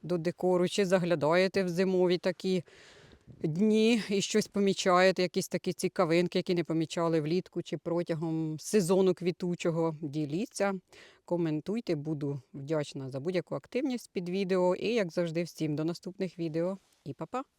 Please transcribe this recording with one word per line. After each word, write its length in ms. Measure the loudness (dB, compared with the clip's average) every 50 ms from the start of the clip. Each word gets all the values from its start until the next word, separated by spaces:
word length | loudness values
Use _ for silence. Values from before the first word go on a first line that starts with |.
| -4
до 140 | -4 -4 -2
декору, 500 | -2 -4 -6 _ 0 2 2 4 2 0
чи 180 | 2 0 2
заглядаєте 760 | 2 2 2 2 2 0 2 2 2 4 4 4 2 2 0 -2
в 60 | 0
зимові 480 | 0 0 0 2 2 2 4 2 2 0
такі 460 | 0 -4 -4 _ -2 -2 -2 -2 -2 -6 -20 -20 -20 -20 -20 -20 -20 -20 -20 _ _ -20 -14 -6 -4
дні 580 | -4 0 2 2 4 6 6 6 6 4 2 0 0
і 120 | -2 -2
щось 260 | -2 0 0 0 -2 0
помічаєте, 760 | _ 0 2 2 2 2 2 4 6 6 6 6 4 4
якісь 260 | 0 0 0 -4 -4 -2
такі 260 | -4 -4 -4 -4 -6
цікавинки, 680 | -2 -4 -4 _ 0 2 4 4 4 2 2 0 -2
які 160 | 0 0 0
не 80 | 0 0
помічали 580 | 0 0 -2 -2 -2 -2 -2 0 2 2 0
влітку 400 | 0 0 -2 -2 -2 -4 _ -8
чи 160 | -6 -6 -8 -6
протягом 840 | _ -2 -2 -2 -2 -2 -4 -4 -2 -2 -2 -2 -2 -4 -4 -6
сезону 540 | -8 0 2 2 2 4 4 4 4 4 2
квітучого. 840 | 2 -2 -4 -4 _ -4 -6 -4 -2 -2 -2 0 0 0 -2 -2 -4
Діліться, 720 | -10 -8 -4 -4 -4 -2 -2 -4 -4 -4 -4 -2 -2 -2 -2 -4 _ _ -20 -20 -20 -20 -20 _ _
коментуйте, 680 | -4 -2 0 0 0 0 -2 -2 -4 -6 -4 -2 -2 -4
буду 460 | -2 -2 -4 -4 -2 -2 -4 -4 -6 -10 _ -14
вдячна 560 | -14 -6 -2 -2 -2 -2 -4 -6 -8 -8 -6
за 100 | -8 -6
будь-яку 360 | -6 -2 -2 -2 -2 _ -8
активність 540 | -8 -8 -4 -4 -2 -2 -2 -4 -4 -8 -8 _
під 160 | -6 -6 -2
відео. 460 | -2 -2 0 2 2 4 4 4 2
І, 180 | 2 0 0 0
як 180 | 0 0 0
завжди, 320 | 0 -2 -2 0 0 -2 -4
всім 320 | -4 -4 -4 -2 -2 0
до 100 | 0 -2
наступних 540 | -2 -4 -4 -8 -14 -6 -6 -6 -6 -4 -6
відео 380 | -6 -4 -2 -2 -2 -2 -4 -6 _ _ _ _ _
і 80 | -14 -10
па-па! 300 | _ -10 -8 -8 -8 -8 _ _